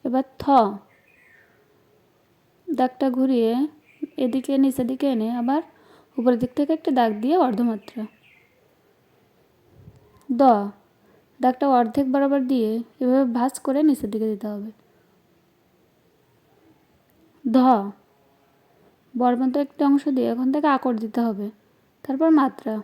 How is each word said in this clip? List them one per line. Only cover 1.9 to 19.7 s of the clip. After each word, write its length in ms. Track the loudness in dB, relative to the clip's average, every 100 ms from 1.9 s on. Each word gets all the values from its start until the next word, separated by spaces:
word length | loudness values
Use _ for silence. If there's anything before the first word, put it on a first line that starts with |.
| _ _ _ _ _ _ _ -8
দাগটা 380 | -2 -2 -2 -4 0
ঘুরিয়ে 320 | 0 2 0 0 -4 _ _ _ -14 -6
এদিকে 280 | -4 -4 -2 0
নিচের 220 | 0 0 -6
দিকে 160 | -2 -2
এনে 140 | -2 -4 -4
আবার 220 | -2 -2 -4 _ _ -20 _ -2
উপরের 220 | 0 0
দিক 80 | -2 -2
থেকে 120 | -2 -2
একটা 120 | 0 2
দাগ 120 | 0 0
দিয়ে 140 | 0 2 2
অর্ধমাত্রা। 580 | 0 -2 -4 -10 -12 -12 _ _ _ _ _ _ _ _ _ _ _ _ _ _ _ _ -20 -20 _ _ _ -8
দ, 140 | 4 4 4 0 -12 _ _ _ _ _ _
দাগটা 260 | -2 0 2 2
অর্ধেক 280 | 2 0 0
বরাবর 280 | 0 0 0 0
দিয়ে 180 | 0 0 -4 -8 _
এভাবে 220 | 0 2 2 0
ভাঁজ 180 | -2 -4
করে 160 | -4 2 2
নিচের 220 | 2 -4
দিকে 140 | -4 -4
দিতে 140 | -4 -8
হবে। 180 | -10 -12 -16 _ _ _ _ _ _ _ _ _ _ _ _ _ _ _ _ _ _ _ _ _ _ _ _ _ _
ধ, 120 | 0 2 4 2 0 -14 _ _ _ _ _ _ _ _ _ _ _
বর্মন্ত 400 | -2 0 2 0 -2
একটি 180 | -4